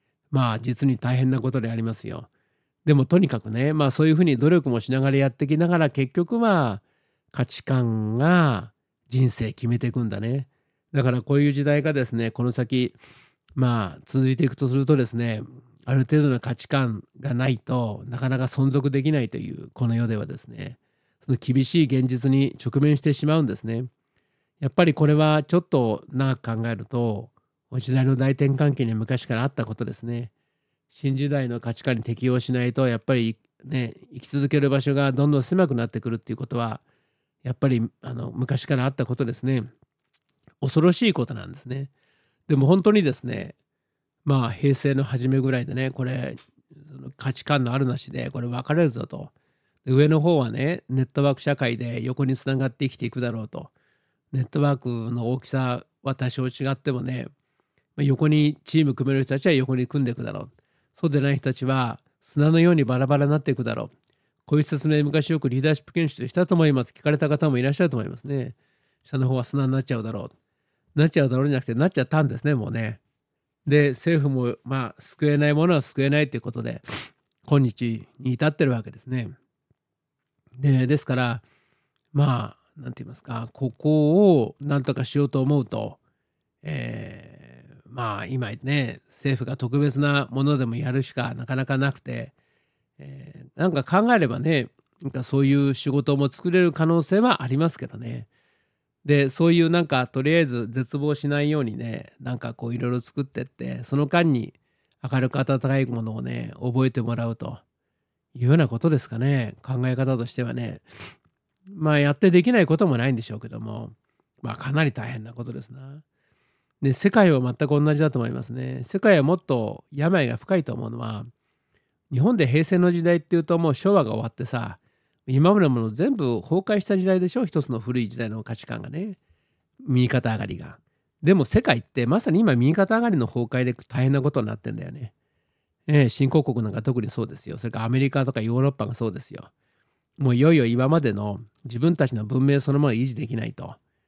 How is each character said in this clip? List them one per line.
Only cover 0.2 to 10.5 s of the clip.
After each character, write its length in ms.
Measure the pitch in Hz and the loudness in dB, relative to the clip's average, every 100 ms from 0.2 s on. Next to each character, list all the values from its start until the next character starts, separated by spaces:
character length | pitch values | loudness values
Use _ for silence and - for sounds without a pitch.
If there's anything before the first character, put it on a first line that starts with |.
| _ | _
ま 240 | 139 123 | 0 2
あ、 60 | 110 | 0
実 280 | 117 120 139 | -4 0 0
に 100 | 120 | 0
大 200 | 123 127 | 0 0
変 120 | 131 | 2
な 120 | 131 | 0
こ 100 | 127 | -2
と 100 | 131 | -4
で 100 | 113 | -4
あ 40 | 113 | -4
り 80 | |
ま 100 | 113 | -6
す 140 | 110 - | -6 -10
よ。 220 | - - _ _ _ _ _ - | -12 -16 _ _ _ _ _ 2
で 80 | |
も 120 | 143 131 | 4 6
と 120 | 175 | 4
に 100 | 180 | 4
か 120 | 113 | -2
く 100 | 110 | -4
ね、 240 | 110 143 | -2 0
ま 120 | 156 139 | 2 2
あ、 60 | |
そ 140 | - 156 | 4 4
う 20 | |
い 40 | |
う 40 | 156 | 4
ふ 40 | |
う 40 | |
に 140 | 180 131 | 4 4
努 120 | 147 | 4
力 200 | 175 139 | 4 2
も 100 | 117 | -2
し 120 | - | 0
な 100 | 131 | 0
が 80 | 135 | 2
ら 80 | 139 | 2
や 100 | 135 | 2
っ 20 | |
て 160 | - 143 | 0 0
き 100 | 156 | 2
な 100 | 170 | 2
が 100 | 175 | 2
ら、 120 | 151 | 2
結 240 | 135 131 | 0 -2
局 260 | - 175 233 | -2 -2 0
は 420 | 226 185 127 98 _ _ _ _ _ | 2 2 2 -2 _ _ _ _ _
価 140 | - 127 | -6 -4
値 180 | - - | -6 -2
観 520 | 131 120 110 107 113 | 0 0 -2 -2 0
が 540 | 151 180 156 107 110 _ _ _ _ | 2 4 4 0 -6 _ _ _ _
人 200 | 127 131 | 2 2
生 180 | - 113 | 0 -6
決 200 | - 120 | -4 -2
め 120 | 120 | -2
て 80 | 123 | -2
い 40 | |
く 120 | 127 | -2
ん 60 | 113 | -4
だ 100 | 101 | -4
ね。 280 | 113 135 135 | -4 -4 -6